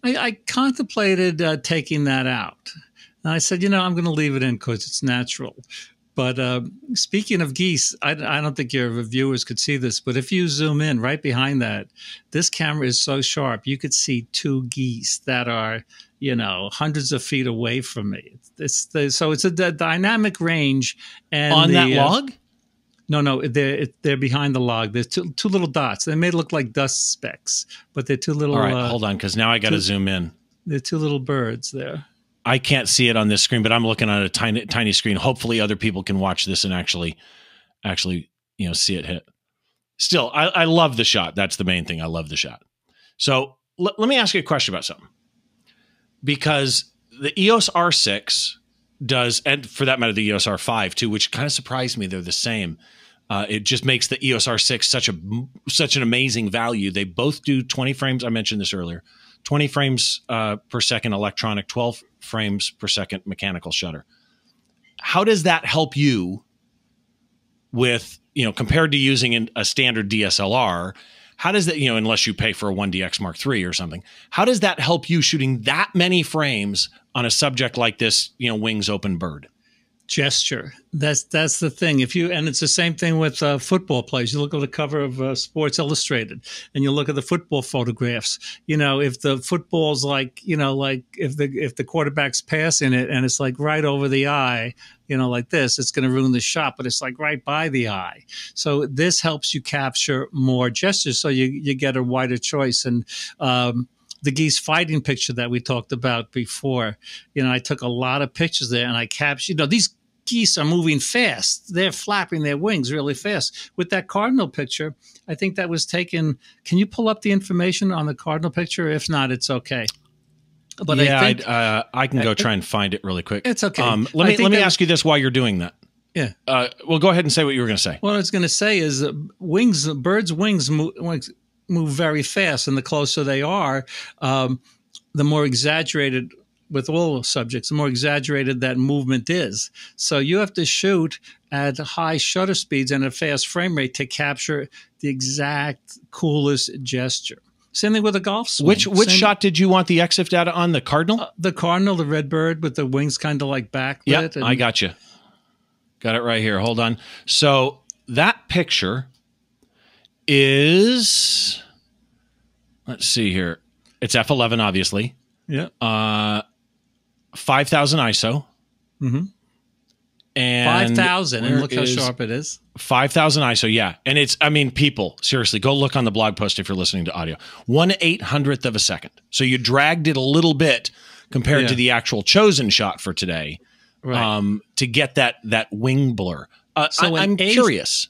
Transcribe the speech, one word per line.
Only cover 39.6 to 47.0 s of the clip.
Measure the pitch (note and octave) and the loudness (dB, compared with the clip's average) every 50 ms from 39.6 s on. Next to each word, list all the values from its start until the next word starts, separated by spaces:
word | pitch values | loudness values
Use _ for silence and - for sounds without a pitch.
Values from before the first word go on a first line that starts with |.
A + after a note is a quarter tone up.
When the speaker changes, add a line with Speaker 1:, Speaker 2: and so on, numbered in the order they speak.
| _ _ _ _ _ _ _ | _ _ _ _ _ _ _
Speaker 2:
Still, | _ - - F3+ E3+ B2 A#2+ - | _ -2 0 2 2 0 0 0
I, | D3 D#3 F3 | 0 0 2
I | - F3+ E3 | 2 2 2
love | E3 D#3+ E3+ E3 D3+ B2+ | 4 6 6 4 4 4
the | A2+ A#2 | 2 2
shot. | - - G#2+ F2 E2 D2+ | 2 2 2 0 -2 -2
That's | F#2 G2 F#2 - | -2 -2 -2 -2
the | - F#2+ | -2 0
main | F2+ F#2 F2+ D#2+ | 0 0 0 -2
thing. | - F2 D#2+ D#2+ | -4 -6 -6 -4
I | |
love | E2 E2 E2 D#2+ D2+ | -4 -4 -6 -6 -6
the | D2 | -4
shot. | C#2+ - - A#1+ - _ _ _ _ _ _ _ _ _ _ _ | -6 -6 -6 -8 -18 _ _ _ _ _ _ _ _ _ _ _
So | _ - - C3+ C3 C3+ C#3 _ _ _ _ _ - | _ 0 2 2 2 0 -4 _ _ _ _ _ -2
l-, | F3+ G3+ G3+ | -2 -2 0
let | - G#3+ A#3+ | 0 0 2
me | C#4 | 2
ask | B3+ A3+ F#3+ - | 2 2 2 0
you | F#3+ | -2
a | C#3+ | 0
question | - D#3+ C#3 - - F#2 | 0 0 0 0 -2 -4
about | E2 - | -4 -6
something. | - E2+ - - - _ _ _ _ _ _ _ _ _ _ _ _ _ _ _ _ _ _ _ _ _ _ - | -6 -10 -12 -20 -20 _ _ _ _ _ _ _ _ _ _ _ _ _ _ _ _ _ _ _ _ _ _ -2
Because | C3+ D3 C3 - D3+ D3+ C#3+ C#3 C3 A#2+ - - _ _ _ | -2 -2 0 2 0 2 2 2 0 0 -2 -2 _ _ _